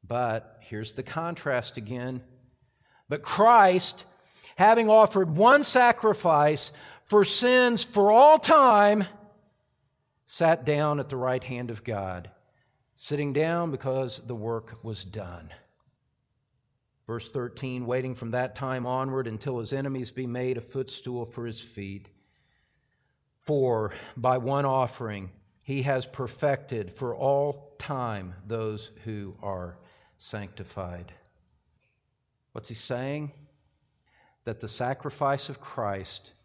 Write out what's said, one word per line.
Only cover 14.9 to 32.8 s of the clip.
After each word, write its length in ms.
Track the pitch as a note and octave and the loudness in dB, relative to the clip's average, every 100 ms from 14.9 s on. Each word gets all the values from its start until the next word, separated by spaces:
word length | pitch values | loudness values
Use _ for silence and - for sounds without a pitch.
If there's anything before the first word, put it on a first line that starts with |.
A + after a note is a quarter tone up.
| G#2+ | -12
done. 500 | F#2+ G#2 F2+ F2 D#2 - _ _ _ _ _ _ _ _ _ _ _ _ _ _ - | -10 -12 -12 -14 -18 -20 _ _ _ _ _ _ _ _ _ _ _ _ _ _ -10
Verse 240 | A2+ - | -10 -8
thirteen, 540 | C#3 A#2+ A#2 C3 B2+ | -10 -10 -10 -10 -8
"Waiting 300 | A#2+ B2+ C3 | -4 -4 -4
from 160 | B2 A#2 | -8 -6
that 240 | A#2+ B2+ | -4 -4
time 320 | - C3+ C3 B2 | -6 -8 -6 -4
onward 400 | B2+ C3+ C3 A#2+ | -4 -4 -4 -6
until 320 | A2 C#3 B2 | -8 -8 -6
his 160 | A2 | -6
enemies 360 | C3+ C#3 C3+ B2 | -6 -6 -8 -10
be 160 | - B2+ | -8 -8
made 300 | B2 B2+ B2 | -6 -4 -6
a 60 | |
footstool 640 | - C3+ C3 - - B2 A#2 | -8 -10 -8 -10 -10 -8 -8
for 180 | B2 A#2 | -10 -10
his 140 | A2 | -10
feet. 480 | - - G2 G2 - _ _ _ _ _ _ _ _ _ _ _ _ _ | -14 -12 -12 -12 -16 _ _ _ _ _ _ _ _ _ _ _ _ _
For 500 | - D3 C3 A2+ G#2+ - - - | -4 0 2 0 -2 -8 -16 -4
by 220 | B2 B2+ | 0 0
one 260 | A#2+ C#3 | 0 -2
offering 680 | C#3 C3 B2 - A#2 G#2 F#2+ - _ _ | 0 0 -2 -4 -10 -10 -12 -18 _ _
he 220 | - C3 | -10 -6
has 240 | C3 C3+ - | -2 -2 -4
perfected 840 | - A#2+ - D3+ C3+ - A#2 F#2+ | -10 -12 -4 -2 -2 -6 -10 -10
for 240 | - B2+ | -10 -10
all 640 | A2+ C3+ C#3 C#3+ C#3+ - _ | -4 -2 0 -2 -6 -14 _
time 580 | - C#3 B2 G#2 F#2 F2+ G2+ | -10 -6 -6 -6 -10 -16 -10
those 440 | A2+ A2 G#2+ G#2+ - | -6 -6 -8 -14 -16
who 320 | A2+ G#2 G2+ F#2 | -12 -12 -12 -12
are 360 | G2+ F#2+ F2+ F2 _ _ _ _ | -10 -8 -10 -14 _ _ _ _
sanctified." 960 | - A2 G2 - F#2 - F2+ F2 F2 - _ _ _ _ _ _ _ _ _ _ _ _ _ | -14 -12 -12 -16 -16 -12 -10 -12 -16 -20 _ _ _ _ _ _ _ _ _ _ _ _ _
What's 180 | - A2 | -18 -14
he 40 | |
saying? 580 | A2+ | -12